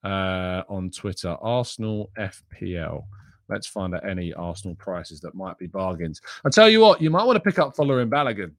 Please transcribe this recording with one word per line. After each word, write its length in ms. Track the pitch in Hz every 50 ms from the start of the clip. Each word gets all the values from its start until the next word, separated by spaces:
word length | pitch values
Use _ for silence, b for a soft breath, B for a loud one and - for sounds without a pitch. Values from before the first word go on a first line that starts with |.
| -
uh, 580 | 95 98 98 95 92 92 92 92 92 92 92 - -
on 240 | 101 95 92 92 90
Twitter. 380 | - - 104 90 - - 92 85 -
Arsenal 720 | - 110 120 127 120 - - - 113 110 107 104 104 - -
F 240 | - 107 92 - - _ _
P 260 | - - 101 95 90
L. 320 | 85 80 80 80 76 - - b b b b b b b _
Let's 180 | - 101 98
find 300 | - - 107 95 92 90
out 120 | 87 - 98
any 240 | 95 92 90 85 78
Arsenal 440 | - 87 87 85 92 - 95 87
prices 440 | - - - 92 87 82 - 80 76 -
that 120 | 82 -
might 240 | 92 95 92 85 _
be 80 | 92
bargains. 540 | 85 85 98 95 92 92 80 85 82 78 - B B B B B
I 60 | 147
tell 180 | 139 - 220 220
you 100 | 220 220
what, 240 | 220 214 180 - 160
you 80 | 156
might 140 | 160 180 214
wanna 160 | 247 247 214
pick 180 | - 202 180 -
up 160 | 156 139 -
Folarin 340 | - 151 139 135 127 123 113
Balogun 440 | 113 143 147 131 113 101 98 85 76